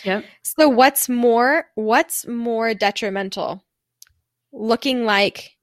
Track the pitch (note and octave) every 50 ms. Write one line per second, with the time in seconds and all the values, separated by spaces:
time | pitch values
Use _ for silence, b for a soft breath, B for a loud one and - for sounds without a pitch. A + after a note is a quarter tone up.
0 | - G3 F#3 G#3+ B B B B _ - - - D#4 D4 B3 A3 B3+ C#4 C#4 -
1 | - - B3 A#3+ A#3+ A#3+ A3+ A#3 A#3+ C4 D4 E4 D#4 - _ - G#3+ G#3+ A3+ C#4
2 | E4 - - - - - A#3+ A#3+ A#3 A#3 A#3 A3 A3+ A3+ A3+ - G#3+ G3+ G#3 -
3 | A3+ G3+ F#3+ G3 G3 G3 - G3+ - - - F#3+ - _ _ _ _ _ _ _
4 | - _ _ _ _ _ _ _ _ _ - A#3+ G#3 A3 A3+ A#3 - C#4 B3+ B3
5 | A#3 A3 G3+ G3 G3+ F#3+ - - - - _ _